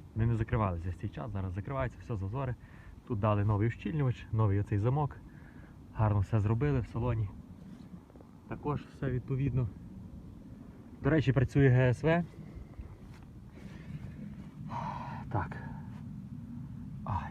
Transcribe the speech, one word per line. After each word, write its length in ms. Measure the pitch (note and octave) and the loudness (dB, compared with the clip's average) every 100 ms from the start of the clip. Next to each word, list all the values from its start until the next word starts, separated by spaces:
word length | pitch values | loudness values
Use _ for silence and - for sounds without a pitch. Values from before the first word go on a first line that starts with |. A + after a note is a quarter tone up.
| - A2 | -8 2
Вони 120 | A2+ | 4
не 80 | A2+ | 4
закривалися 500 | A2+ B2 G2+ E2+ F2+ | 2 2 2 0 -4
весь 120 | F2 | -4
цей 120 | G#2+ | -6
час, 220 | - B2+ | -6 -6
зараз 220 | G2 F#2+ | -4 -4
закриваються, 460 | F2+ A#2 C#3 B2+ - | -4 -4 -2 -2 -4
все, 120 | - A2+ | -6 -4
зазори. 400 | F#2+ B2 C3 A#2+ - - - - - | -4 -2 -2 -4 -8 -18 -18 -14 -6
Тут 120 | A2+ | 0
дали 260 | G#2+ G#2 G2+ | 4 4 4
новий 220 | G#2 A2+ | 4 4
ущільнювач, 580 | - G#3 D#3+ C3+ - - | 2 -2 2 2 0 0
новий 280 | A2 A2 G2 | 4 4 4
оцей 180 | G2+ G#2 | 4 2
замок. 400 | A2 C#3 C#3 - - - - - - - - - | 4 2 0 -2 -14 -18 -18 -18 -18 -18 -8 2
Гарно 240 | G#2+ G2+ | 4 6
все 220 | F#2+ A2+ | 4 4
зробили 380 | G2+ A2+ D3 C3+ | 4 4 4 2
в 80 | A2 | 0
салоні. 420 | A2+ B2 A#2 G2+ - - - - - - - - - - - - | 0 0 2 0 -4 -14 -16 -16 -16 -16 -16 -18 -20 -18 -18 -10
Також 340 | - D3 C3+ | -6 -2 -2
все 280 | - - C#3 | -4 -6 -2
відповідно. 600 | B2+ - C3+ C#3 B2 B2 - - - - - - - - - - - - - | 0 0 0 2 2 0 -2 -14 -14 -14 -14 -14 -16 -16 -16 -16 -16 -16 -2
До 80 | C#3 | 4
речі, 220 | D#3 C3+ | 4 6
працює 380 | C3 B2+ C#3+ C#3 | 4 6 8 8
Г 200 | B2 C3 | 10 8
С 140 | A#2+ | 6
В. 200 | D3+ E3+ E3+ - - - - - - - - - - - - - - - - - - - - - - - - - - - - - - | 4 4 2 -6 -14 -14 -14 -12 -14 -14 -16 -16 -16 -16 -16 -16 -14 -14 -12 -10 -10 -10 -10 -10 -12 -10 -8 -6 -4 -6 -6 -8 -4
Так. 260 | G#2+ E2+ - - - - - - - - - - - - - - - - | -4 -4 -6 -8 -10 -10 -12 -10 -10 -10 -10 -10 -10 -10 -10 -10 -10 -4
А, 140 | F#2 - | -4 -4